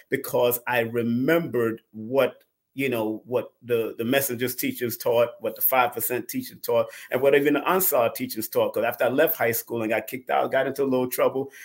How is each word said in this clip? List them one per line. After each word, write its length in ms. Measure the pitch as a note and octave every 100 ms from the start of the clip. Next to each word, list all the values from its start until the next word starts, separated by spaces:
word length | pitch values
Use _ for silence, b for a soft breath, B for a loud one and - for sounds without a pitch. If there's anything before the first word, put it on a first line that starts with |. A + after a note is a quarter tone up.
| B
because 480 | C3 C3 B2+ B2 A#2+ -
I 140 | B2
remembered 1000 | A#2 A#2 A#2 A#2+ C3+ E3 E3+ B2 A2+ A2+ _
what, 500 | G#2+ A2 C3 C#3 - _ _ _
you 140 | C3 C3+
know, 320 | A#2+ A2 A2
what 280 | - A#2+ G#2+ _
the, 320 | A#2+ A#2 G#2+ -
the 80 |
messengers 500 | A#2 C#3 C3+ A#2+ B2
teachers 420 | - C#3 - A#2+ A2+
taught, 300 | - A#2 A#2 -
what 140 | A2
the 80 | -
five 300 | - C3 A#2+
percent 340 | A#2 - A#2+ A2
teachers 300 | B2+ B2+ -
taught, 280 | - A#2 A2+ B B
and 120 | B2+
what 120 | C3+
even 200 | C#3+ C#3+
the 120 | C#3+ C#3+
Ansar 440 | F#3 F3+ C#3 A#2
teachers 340 | - B2+ A2 G#2+
taught. 260 | B2+ G#2+
'Cause 100 | -
after 200 | A#2 A#2+
I 40 | B2+
left 280 | C3 D#3+ -
high 160 | A#2
school 280 | A2+ - A#2
and 80 | A2
got 180 | A2 A2
kicked 200 | C3 -
out, 240 | C#3 C3
got 140 | C3 C3
into 160 | B2+
a 20 |
little 240 | C#3 B2+ B2+
trouble, 420 | - C3+ C3 C3+ B